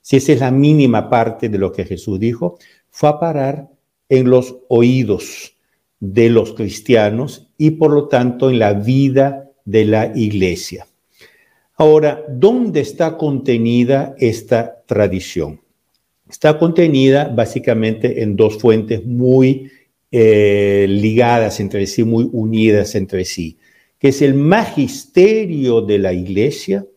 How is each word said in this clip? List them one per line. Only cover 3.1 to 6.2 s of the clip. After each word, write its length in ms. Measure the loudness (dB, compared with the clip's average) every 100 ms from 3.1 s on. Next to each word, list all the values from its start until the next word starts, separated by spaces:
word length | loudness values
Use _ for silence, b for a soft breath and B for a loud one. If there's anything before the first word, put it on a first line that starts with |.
| 0
parar 500 | -4 -4 -4 -6 -14 _ _ _ _
en 220 | 2 4
los 280 | 2 2 -14 _
oídos 880 | 2 4 2 0 -4 -6 -16 -20 _ _ _ _ _
de 280 | -4 0